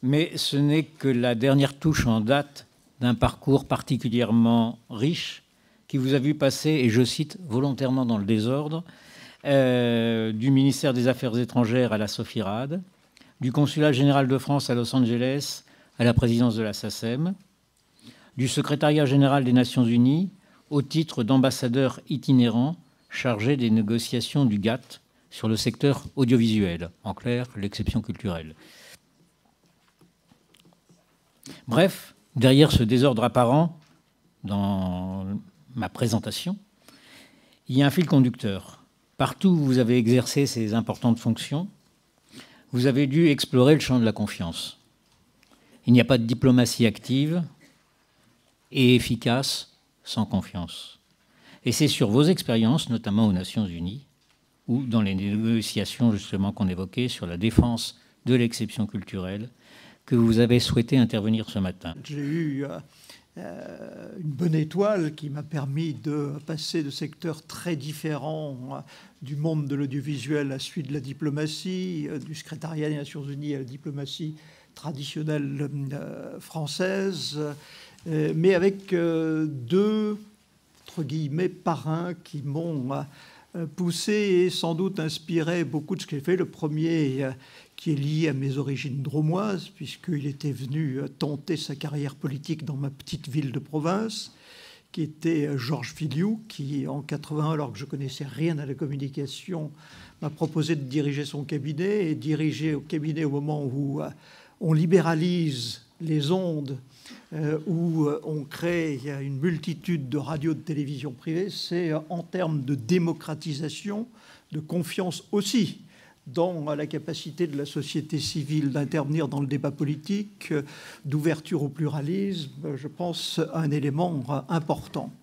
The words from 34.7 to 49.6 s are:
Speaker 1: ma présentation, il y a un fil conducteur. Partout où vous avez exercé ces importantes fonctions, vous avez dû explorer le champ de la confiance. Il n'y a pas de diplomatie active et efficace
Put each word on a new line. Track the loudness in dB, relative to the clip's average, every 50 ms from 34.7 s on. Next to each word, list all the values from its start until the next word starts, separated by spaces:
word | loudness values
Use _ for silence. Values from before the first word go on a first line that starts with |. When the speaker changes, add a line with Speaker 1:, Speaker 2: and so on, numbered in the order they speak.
| 0 0 0 -2 -2 -4 -4 -6 -6 -6 -6 -6 -6 -8 -8 -12 _ _ _ _ -8
Speaker 1:
ma | -6 -6 -6
présentation, | -2 -2 0 2 2 0 0 -2 -8 -6 -4 -6 -6 -6 -8 _ _ _ _ -20 -20 -20 _ -20 -20 -20 -20 -20 _ _ _ _ _ _ _ _
il | 4 6
y | 6
a |
un | 6
fil | 6 4 2
conducteur. | 6 6 6 6 6 4 -2 -4 -4 -4 -4 -8 -14 -20 -20 _ _ _ _ _ _ _
Partout | _ 0 0 0 2 4 4
où | 4 6 4
vous | 4 4 4
avez | 6 6 4
exercé | 4 6 6 4 4 4 2 0 0 0
ces | 0 0 -2 -2 0 0
importantes | 0 0 -2 -4 0 2 2 2 2
fonctions, | 2 -2 -2 -2 -2 -6 -4 -4 -6 -6 -10 _ _ _ _ _ _ _ _ _ _ _ -20 -20 -20 -20 -20 -20 _ _ -2
vous | 2 2
avez | 4 4 4 2
dû | 2 4 4 6 6
explorer | 6 4 0 2 6 6 8 8 8
le | 6
champ | 6 2 2 4
de | 4
la | 4 2
confiance. | 0 -2 -4 -2 -4 -6 -6 -4 -6 -10 -12 -12 _ _ _ _ _ _ _ _ _ _ _ _ _ _ _ _ _ _ _ _ -8 _
Il | 8 8
n'y | 8 8
a |
pas | 8 4 2
de | 4
diplomatie | 0 -2 2 4 6 6 6 6 4 2 4 2
active | 2 2 0 -4 -2 0 0 0 0 0 -2 -4 -6 -10 _ _ -20 _ _ _ _ _ _ _ _ _ _ _ _ _ _ _ _ _ _ _ _ 0
et | 4 6 8 8
efficace | 6 4 2 -4 -2 0 0 0 2 0 -2 -4 -6